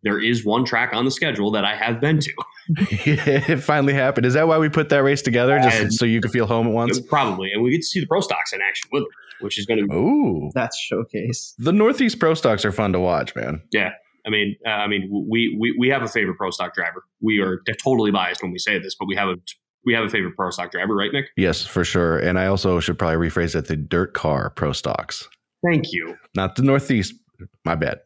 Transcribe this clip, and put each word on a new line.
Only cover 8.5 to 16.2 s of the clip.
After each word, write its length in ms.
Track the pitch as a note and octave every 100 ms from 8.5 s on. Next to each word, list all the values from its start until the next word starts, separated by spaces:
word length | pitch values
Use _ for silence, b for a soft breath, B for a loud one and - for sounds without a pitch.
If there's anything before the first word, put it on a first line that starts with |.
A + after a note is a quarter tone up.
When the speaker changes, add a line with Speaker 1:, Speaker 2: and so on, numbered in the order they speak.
Speaker 1:
in 60 | G2
action 260 | G3 - -
with 120 | C#3+
them, 60 | G#2+ B B B
which 180 | G2+ -
is 60 | G2
gonna 200 | A2+ G2+
be 80 | E2
Speaker 2:
Ooh. 560 | C#3 D4 C4 E2+ C#2+
Speaker 3:
That's 240 | B2+ A#2 -
showcase. 760 | - F#2+ A2+ - A#2+ A#2+ - -
Speaker 2:
The 160 | B2+
Northeast 460 | F#3+ A3 C4 B3 -
Pro 140 | D#3+
Stocks 300 | D#3+ - G#2 G#2+
are 60 |
fun 220 | F#2+ G#2+
to 60 | F2+
watch, 360 | F2+ E2 C2+ -
man. 260 | B1+ D#2 -
Speaker 1:
Yeah. 200 | G#2+ F#2 - _ _ A2
I 40 |
mean, 240 | G#2+ G#2 G#2 A2+
uh, 40 |
I 180 | G#2 G#2
mean, 140 | G2+
w-, 220 | F#2+ G2+ G#2+
we, 260 | A2+ A#2 G#2
we, 160 | A#2 A#2+
we 100 | B2+
have 120 | C3+
a 60 | A2+
favorite 300 | A#2